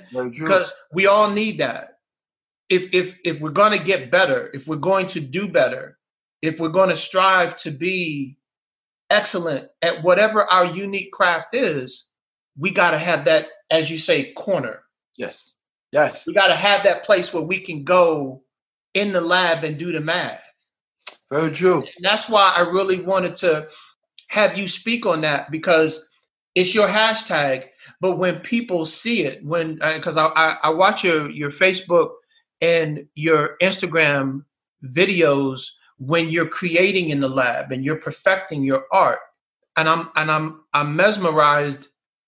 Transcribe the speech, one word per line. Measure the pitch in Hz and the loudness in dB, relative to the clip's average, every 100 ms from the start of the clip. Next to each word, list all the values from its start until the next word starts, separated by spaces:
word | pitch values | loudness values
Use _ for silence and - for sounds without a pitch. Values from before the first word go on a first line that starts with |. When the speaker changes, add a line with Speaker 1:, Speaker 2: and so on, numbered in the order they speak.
| - | -10
Speaker 1:
Very | 127 127 | -8 -8
true. | 120 160 | -6 0
Speaker 2:
Because | 190 175 - _ | 2 0 -10 _
we | 165 196 | 0 4
all | 208 208 | 6 4
need | 208 220 156 | 2 -4 -2
that. | 135 - - _ _ _ _ _ _ _ - | -4 -4 -12 _ _ _ _ _ _ _ 0
If, | 185 180 | 0 2
if, | 185 - - | 0 0 -6
if | 175 147 | -6 -6
we're | 151 | -4
gonna | 147 214 202 | 2 2 2
get | 160 180 123 | 0 -2 2
better, | 175 185 127 117 | 2 2 0 -4
if | 139 151 | -12 -10
we're | 151 | -4
going | 160 190 185 | 0 0 0
to | 170 | -6
do | 139 170 202 | -8 -6 -2
better, | 156 127 127 143 _ _ _ _ - | 2 2 0 -12 _ _ _ _ -6
if | 160 156 | -6 -4
we're | 160 | -2
gonna | 180 190 156 | 2 2 0
strive | - 185 190 185 165 - | -2 0 2 4 0 -4
to | 165 | -12
be | 139 175 185 165 143 135 139 _ _ _ _ _ _ - | -6 -4 -4 -4 -6 -10 -12 _ _ _ _ _ _ -2
excellent | 208 208 190 165 135 - - | -2 0 -6 -4 -6 -8 -4
at | 165 165 | -4 -2
whatever | 165 180 214 214 202 | 2 4 4 2 2
our | 185 | 2
unique | 175 165 196 196 190 | 2 -2 -6 -8 -8
craft | - 180 165 160 | -2 0 0 -4
is, | 240 220 147 131 - _ _ _ _ _ - | -2 -2 -4 -8 -14 _ _ _ _ _ -8
we | 180 | -4
gotta | 190 175 156 | 2 2 2
have | 175 160 151 | 0 0 4
that, | 160 - - - | 2 0 -16 -2
as | 165 156 | 0 0
you | 160 | -6
say, | 170 151 135 | -2 0 -2
corner. | - - 175 120 107 _ _ _ - | -10 -4 -4 -4 -10 _ _ _ -12
Speaker 1:
Yes. | 107 - _ _ _ _ _ | -12 -12 _ _ _ _ _
Yes. | 143 143 - - | 0 0 -2 -4
Speaker 2:
We | |
gotta | 196 190 165 | 2 2 2
have | 196 196 | 2 4
that | 202 - | 2 0
place | - 190 175 | 2 0 2
where | 175 | -6
we | 156 190 | -6 -6
can | - 156 | -8 -10
go | 139 180 170 156 135 135 _ _ _ _ _ | 0 4 4 2 -4 -10 _ _ _ _ _
in | 190 208 | -4 -2
the | 185 | -2
lab | 165 180 180 160 | 2 2 2 0
and | 151 147 | -2 -6
do | 175 | -6
the | 160 | -6
math. | 151 175 135 - - _ _ _ _ _ - - - | -4 -4 -4 -10 -18 _ _ _ _ _ -18 -18 -6
Speaker 1:
Very | 143 160 | -2 -2
true. | 147 185 165 | 0 2 2
Speaker 2:
And | - - | -2 -6
that's | 185 214 - | -2 -2 2
why | 214 196 | 4 4
I | 170 | 4
really | 175 185 190 185 | 0 0 0 -2
wanted | 175 190 175 - | 0 -2 -2 -2
to | 180 156 156 - - _ _ - - | 0 0 -2 -20 -20 _ _ -20 -6
have | 208 202 190 | 0 0 0
you | 190 | -8
speak | - 233 240 214 | -8 -4 -4 -2
on | 160 | -2
that, | 156 143 - | 0 -2 -4
because | 156 185 160 160 156 - _ _ _ _ | -6 2 4 4 -2 -16 _ _ _ _
it's | 180 180 | -2 0
your | 214 202 | 2 2
hashtag. | 208 220 220 - 165 143 131 - _ - - | 4 2 0 -2 -2 0 -2 -6 _ -20 -6
But | 185 165 | -4 -2
when | 180 170 | -2 -4
people | - 233 233 180 160 | -4 -6 -2 -4 -4
see | - 226 233 | -6 -4 -2
it, | 143 - | -4 -6
when, | 143 170 160 160 | -6 -4 -4 -4
uh, | 156 156 | -2 -2
'cause | 165 156 | -4 0
I, | 156 | 2
I, | 160 160 - | 4 2 2
I | 156 | 0
watch | 160 190 220 | 4 2 4
your, | 185 156 147 | 0 0 -2
your | 147 147 | -6 -8
Facebook | 139 185 185 - 170 156 - _ _ _ - | 0 0 0 2 2 2 -4 _ _ _ -4
and | 165 165 156 147 147 | 0 2 0 -6 -12
your | - 156 156 151 - | -6 2 2 2 0
Instagram | 185 185 180 160 151 143 135 135 - _ _ _ | -2 0 -2 2 2 2 -2 -6 -12 _ _ _
videos | 135 135 202 180 156 139 139 127 - - _ - | -8 0 2 4 4 4 0 -4 -12 -20 _ -14
when | 131 170 165 | -2 -2 0
you're | 165 165 | -2 -4
creating | - 180 165 196 190 165 | -4 -2 2 2 2 -2
in | 143 | -2
the | 135 | -2
lab | 131 123 117 - | 0 0 -2 -6
and | 131 | -6
you're | 135 156 | -4 -6
perfecting | 151 - 190 190 - 151 | -8 -4 0 0 -4 -4
your | 135 135 - | 0 -2 0
art. | 190 147 - - _ _ _ _ - | 2 2 0 -8 _ _ _ _ -2
And | 160 | 2
I'm, | 165 165 | 0 0
and | - 156 | -4 0
I'm, | 156 156 156 _ | -2 -2 -10 _
I'm | 147 147 | -2 -2
mesmerized | 156 202 208 175 156 147 147 147 135 - _ _ _ | 2 2 2 0 4 4 4 0 -6 -14 _ _ _